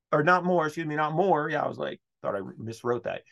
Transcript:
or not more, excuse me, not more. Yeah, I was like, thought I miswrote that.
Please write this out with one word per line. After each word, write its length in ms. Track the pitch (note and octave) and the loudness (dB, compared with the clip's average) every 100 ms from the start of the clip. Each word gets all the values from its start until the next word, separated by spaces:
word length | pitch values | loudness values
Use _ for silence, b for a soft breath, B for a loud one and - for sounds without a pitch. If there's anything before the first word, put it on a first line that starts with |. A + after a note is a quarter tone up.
| - | -2
or 120 | D3+ | 2
not 220 | D#3 F3+ | 4 4
more, 220 | F3+ F3 D#3 | 4 2 0
excuse 200 | E3 D#3 | -2 -4
me, 100 | D3+ | -2
not 160 | D3+ | 0
more. 380 | D#3 G3 D3+ D#3+ | 2 2 2 2
Yeah, 140 | D3 | -2
I 40 | - | -2
was 80 | - | -4
like, 240 | - - _ _ | -8 -10 _ _
thought 120 | - | -4
I 60 | G2+ | -4
miswrote 640 | - - A2+ A2+ A#2+ A#2+ | -6 -10 -12 -6 -2 -2
that. 220 | F#2+ F2+ - | -4 -8 -12